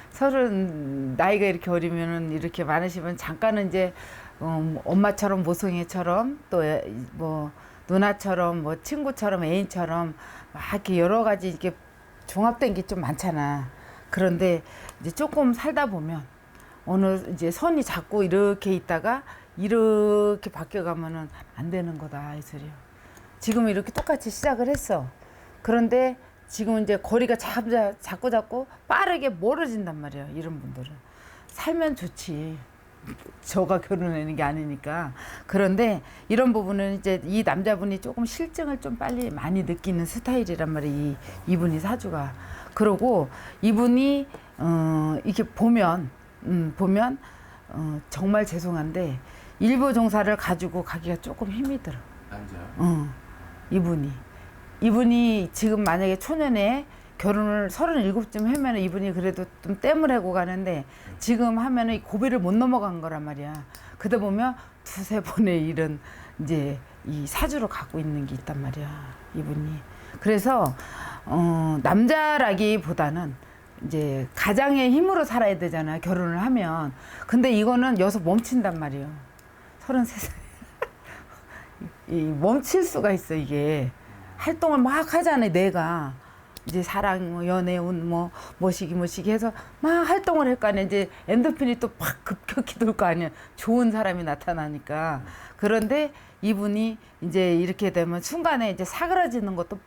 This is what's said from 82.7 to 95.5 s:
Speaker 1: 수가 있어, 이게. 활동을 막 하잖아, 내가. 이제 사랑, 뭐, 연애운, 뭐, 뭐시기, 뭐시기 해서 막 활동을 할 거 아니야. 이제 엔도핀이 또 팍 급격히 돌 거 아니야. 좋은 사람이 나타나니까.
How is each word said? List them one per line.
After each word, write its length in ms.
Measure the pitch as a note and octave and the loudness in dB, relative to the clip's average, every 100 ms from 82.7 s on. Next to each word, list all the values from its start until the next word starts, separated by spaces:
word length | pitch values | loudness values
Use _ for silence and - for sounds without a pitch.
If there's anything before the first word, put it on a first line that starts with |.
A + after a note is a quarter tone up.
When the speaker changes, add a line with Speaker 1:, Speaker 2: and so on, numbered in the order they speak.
| F#4 | 2
Speaker 1:
수가 280 | E4+ - G#3+ | 2 0 0
있어, 240 | F#3 - D#3+ | 0 -2 -4
이게. 560 | C#3 D3 D3 D3+ C3 - - - - - | -2 0 2 0 -2 -6 -16 -20 -20 -6
활동을 400 | D#4 E4+ E4 C#4+ | -4 0 2 4
막 340 | B3 D4 D#4+ | 4 2 2
하잖아, 340 | D#4+ E4+ C#4 G#3+ | 2 4 4 4
내가. 640 | E3+ F#3+ F3 D#3+ E3+ C#3 C3 - - - - - | 4 2 2 0 -2 -4 -8 -16 -20 -20 -18 -6
이제 180 | F3+ | -4
사랑, 480 | F3 G3+ G3 F#3 F3 | -2 0 0 0 -2
뭐, 160 | F3 F3 | -4 0
연애운, 600 | F#3 F3+ F3+ F3 F3 E3+ | 0 0 0 0 -2 0
뭐, 240 | E3+ F3 - - - | -2 -2 -8 -18 -2
뭐시기, 360 | F#3 F3 E3 | 0 0 -2
뭐시기 380 | F3 F3 - F#3 | -2 -2 -2 0
해서 200 | A3 A3+ - - - | 0 0 -6 -14 -2
막 80 | D#4 E4+ D#4+ | 2 2 4
활동을 400 | F#4 F#4 E4 C4 | 2 4 4 4
할 80 | B3 | 4
거 100 | G#3+ | 2
아니야. 160 | G3 | 2
이제 260 | G3 G3+ F#3+ - - | 0 0 -2 -6 0
엔도핀이 520 | A3+ D4+ D#4+ C4 A#3+ | 4 4 2 0 0
또 100 | - - | -2 -4
팍 260 | - - | -6 -6
급격히 540 | - F#3+ - - - - | -8 -8 -6 -6 -6 0
돌 140 | A3 | 0
거 120 | G#3+ F3+ | 2 2
아니야. 240 | E3 E3 - - - | 2 -2 -6 -18 -8
좋은 360 | - A#3+ A#3 | 0 4 4
사람이 320 | G#3+ G3+ F3 | 2 0 -2
나타나니까. 1000 | E3 D3 - E3 D3+ D3 - D3+ D#3+ C#3 - - - | -4 -4 -4 -4 -4 -8 -6 -4 -2 -4 -8 -16 -20